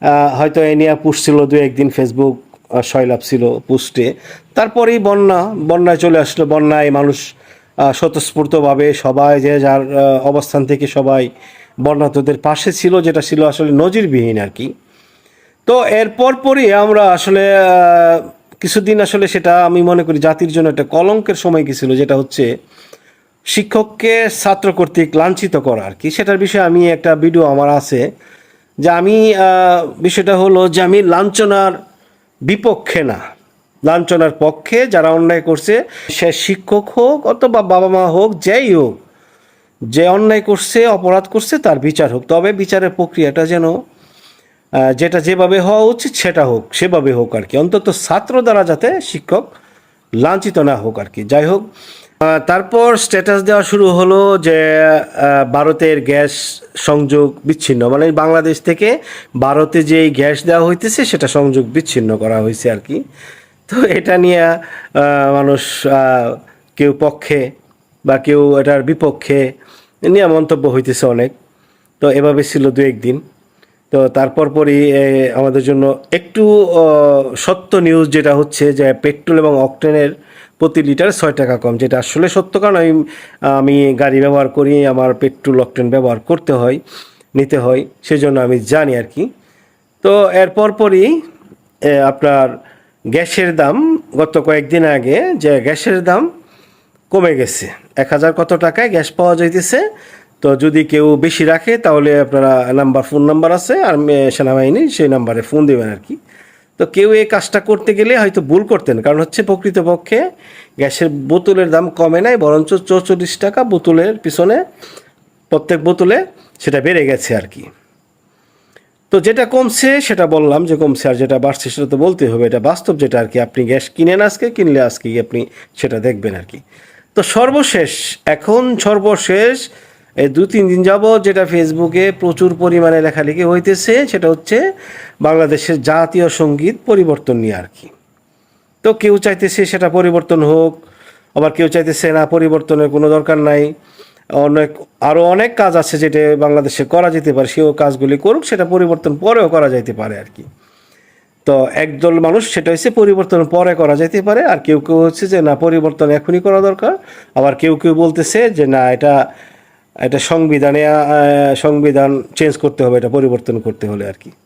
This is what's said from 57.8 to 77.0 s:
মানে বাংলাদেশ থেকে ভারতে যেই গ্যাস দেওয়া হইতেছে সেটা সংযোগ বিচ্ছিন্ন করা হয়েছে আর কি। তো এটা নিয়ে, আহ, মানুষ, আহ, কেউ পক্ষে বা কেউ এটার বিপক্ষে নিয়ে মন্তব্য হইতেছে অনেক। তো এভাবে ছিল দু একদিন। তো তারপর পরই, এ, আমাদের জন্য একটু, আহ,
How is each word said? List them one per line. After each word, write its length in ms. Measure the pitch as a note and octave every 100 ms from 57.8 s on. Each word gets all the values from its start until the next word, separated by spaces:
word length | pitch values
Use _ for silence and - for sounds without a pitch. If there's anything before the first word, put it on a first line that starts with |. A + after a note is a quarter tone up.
| A#2+
মানে 240 | C#3 D#3+
বাংলাদেশ 500 | D#3 D#3 E3 D#3+ D#3
থেকে 360 | - E3 G#3 D4 - - - B2+
ভারতে 420 | C3+ C#3+ D#3 E3+
যেই 280 | D3+ D#3+ D#3+
গ্যাস 340 | C3+ C#3+ D3
দেওয়া 220 | E3+ E3+ E3+
হইতেছে 380 | F3 A3 A3
সেটা 240 | C4 D3 C#3
সংযোগ 380 | D3 C#3+ C3 A2+
বিচ্ছিন্ন 500 | C#3 D#3 B2+ A2 G#2+
করা 260 | A2 A2
হয়েছে 280 | A2 A2 A#2+
আর 80 | G#2+ -
কি। 180 | D3+ C#4 - - - _ _ -
তো 180 | A3+ A3+
এটা 320 | F3 F#3 F3+
নিয়ে, 240 | F3+ F3
আহ, 160 | E3 E3 - - - C#3+ C#3+ C#3+ C#3
মানুষ, 540 | C#3 C#3 C#3 - - C#3
আহ, 500 | C3+ C3 B2+ A#2+ B2 - _ _ -
কেউ 180 | C#3+ C#3+
পক্ষে 500 | D3+ D3 - D3 B2+ - _ _ _ _ C#3+
বা 120 | C3+
কেউ 400 | C#3 D3 C#3+ C#3
এটার 240 | C#3 C#3+
বিপক্ষে 720 | C3 D#3+ D3+ C#3 - C#3 C3 C3 - - _ -
নিয়ে 240 | E3+ G3 F3+
মন্তব্য 420 | D#3+ D#3 D3+ C3+
হইতেছে 380 | B2+ B2+ B2+ C3
অনেক। 260 | A#2+ B2+ - _ _ _ _ _ -
তো 100 | C#3+
এভাবে 340 | C#3 D3 C#3+
ছিল 260 | C#3+ D3 C3+
দু 120 | B2+
একদিন। 380 | C#3 A2 A#2+ C#3 - _ _ _ _ _ -
তো 180 | C#3 C3
তারপর 420 | C#3 C3 D#3+ D3
পরই, 420 | D3+ D3 C#3+ C#3+
এ, 400 | C#3 C#3 C3+ C3
আমাদের 300 | A#2 C3+ C3+
জন্য 360 | C3 C#3 C3+ C3+ -
একটু, 540 | F3 F3 A3 G#3+ G#3 F#3
আহ, 680 | E3+ D#3+ D3+